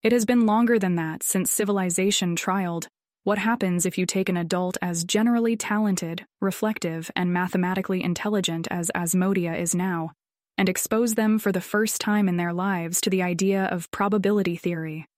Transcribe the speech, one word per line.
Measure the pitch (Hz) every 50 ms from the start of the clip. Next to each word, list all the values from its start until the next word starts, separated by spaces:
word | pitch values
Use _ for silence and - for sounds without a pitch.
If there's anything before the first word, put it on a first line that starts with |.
| -
It | 220 240
has | 247 214
been | 220 247 240 233
longer | 214 208 226 240 226 240 220
than | 190 185 180
that | 170 160 160 160 - -
since | - - 190 180 -
civilization | - - 180 196 202 196 185 180 165 - 185 196 202 - 196 175 170
trialed | 170 - - 185 196 190 175 170 165 165 - _ _ _ _ _ _ _
what | 196 208 202
happens | 196 226 233 233 196 190 175 175 -
if | 185 -
you | - 180
take | 170 - 196 190 -
an | 180
adult | 175 170 165 185 180 180 180 185 - -
as | 180 175 165 170
generally | 180 - 208 220 240 240 233 226 226 233
talented, | 214 - - 214 208 214 208 190 175 180 165 165 170 - _ _ _
reflective, | - 196 185 - - 214 220 - - 175 165 165 165 - -
and | - 180 175 180
mathematically | 180 180 180 - 185 180 180 185 190 190 - 190 185 -
intelligent | 180 175 - - 208 214 202 185 - 165 165 165 -
as | - 175 170 165 -
Asmodia | 175 175 165 - 185 180 190 196 196 175 170 165 160
is | 175 170 -
now, | 175 180 190 180 165 160 165 - _ _ _ _ _ _ _ _ -
and | 196 190
expose | 185 - - - 214 220 240 233 220
them | 220 220 214 214 220
for | - 208
the | 185 185
first | 175 - - 208 220 214 - -
time | - 214 208 208 202 190
in | 175
their | 175 175 175 170
lives | 175 185 202 196 175 165 165 175 -
to | - 208
the | 185 185 180
idea | 180 175 170 190 196 196 196 190
of | - - 180 170 -
probability | - - 202 202 202 214 190 196 208 208 190 175 170
theory. | 170 - 175 175 165 160 160 156 160 156 _ _